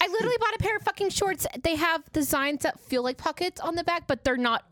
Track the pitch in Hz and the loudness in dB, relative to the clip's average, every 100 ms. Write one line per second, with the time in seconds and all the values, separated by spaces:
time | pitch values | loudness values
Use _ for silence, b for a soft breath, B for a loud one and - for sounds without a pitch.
0 | 359 415 453 480 440 440 403 427 - - | 0 0 0 2 0 0 0 -2 -2 -2
1 | 392 - 403 370 - - 330 311 339 330 | -2 0 0 0 -4 -2 0 2 2 0
2 | - 311 277 294 277 294 311 - - 254 | -2 -2 0 2 0 0 -2 -4 -2 -2
3 | 247 254 320 302 359 - 330 339 339 339 | 0 -2 -2 -2 -2 -2 -4 -2 0 0
4 | - 269 269 254 247 226 - | 0 0 2 2 2 0 -2